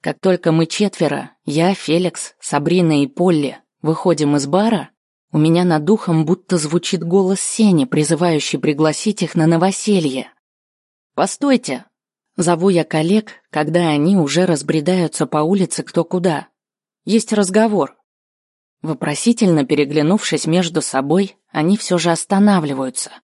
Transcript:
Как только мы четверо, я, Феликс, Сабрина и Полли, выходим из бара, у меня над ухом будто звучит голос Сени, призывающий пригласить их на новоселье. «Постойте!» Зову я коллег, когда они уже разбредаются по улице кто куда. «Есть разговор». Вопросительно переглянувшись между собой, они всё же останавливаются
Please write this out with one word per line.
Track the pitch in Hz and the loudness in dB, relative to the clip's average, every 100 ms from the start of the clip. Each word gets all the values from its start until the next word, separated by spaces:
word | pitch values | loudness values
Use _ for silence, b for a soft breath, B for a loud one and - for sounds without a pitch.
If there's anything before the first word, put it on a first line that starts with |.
Как | - 147 | -6 -2
только | 190 180 175 | 0 0 2
мы | 160 165 | 0 0
четверо, | - 202 - 156 139 139 _ | 0 -2 0 -2 -2 -10 _
я, | - 147 175 | -6 0 0
Феликс, | 196 - 160 180 - - _ | 0 -2 0 -2 -6 -14 _
Сабрина | - 143 147 175 170 147 | -6 -4 0 2 2 2
и | 139 | 0
Полли, | - 180 165 139 - _ _ | 0 0 2 -2 -8 _ _
выходим | 151 160 185 156 147 147 | -4 -2 0 0 2 0
из | 139 | 0
бара, | 180 214 214 127 _ _ _ _ | 0 2 0 -4 _ _ _ _
у | 151 | 0
меня | 156 170 | 2 2
над | 180 156 151 | 2 0 2
ухом | 214 - 160 151 | 0 2 0 0
будто | 190 _ 180 | -2 _ -4
звучит | 151 170 170 185 | 0 -2 -2 -6
голос | 165 185 185 190 | 0 0 2 -2
Сени, | - - 214 170 131 | -4 2 4 4 2
призывающий | 151 147 160 175 156 - 147 | 0 0 0 2 0 -2 -2
пригласить | 151 147 156 147 - 202 | -2 0 0 0 -4 -4
их | 170 | -4
на | - 160 | 0 2
новоселье. | 165 185 190 - 202 151 131 - _ _ _ _ _ _ _ _ | 4 2 -2 0 0 0 -4 -10 _ _ _ _ _ _ _ _
«Постойте!» | - 185 - 285 262 - 131 - _ _ _ _ - | -4 -2 0 0 0 0 -10 -10 _ _ _ _ -4
Зову | 170 170 190 | 0 2 2
я | 175 | 2
коллег, | 156 160 160 214 214 - _ | 0 -2 2 0 -2 -20 _
когда | 156 151 165 170 | -4 0 0 2
они | 147 151 196 | 2 2 2
уже | 143 151 | 2 0
разбредаются | 180 156 147 160 147 185 160 - 139 | 0 0 0 -2 0 0 -2 -4 -4
по | 151 | -2
улице | 151 202 175 - | 0 0 0 -4
кто | 139 - | -4 -4
куда. | 165 185 180 147 - _ _ _ _ _ - | -2 -2 -2 -2 -8 _ _ _ _ _ -2
«Есть | 214 - | -2 0
разговор». | 208 190 196 226 208 139 _ _ _ _ _ _ _ _ _ | 0 2 2 2 0 -2 _ _ _ _ _ _ _ _ _
Вопросительно | 160 160 165 147 - 240 196 160 | -10 -6 -6 -2 0 2 2 2
переглянувшись | 131 143 143 147 151 208 - 151 160 | 2 0 0 0 2 0 0 -4 0
между | 170 170 160 | 0 0 -4
собой, | - 135 139 170 196 _ _ | -4 -4 0 0 0 _ _
они | 151 156 214 | -4 0 0
всё | - 180 | 0 -2
же | 165 | 0
останавливаются | 165 - 196 208 190 156 135 131 - - - _ | -2 0 2 4 2 0 -4 -6 -8 -12 -16 _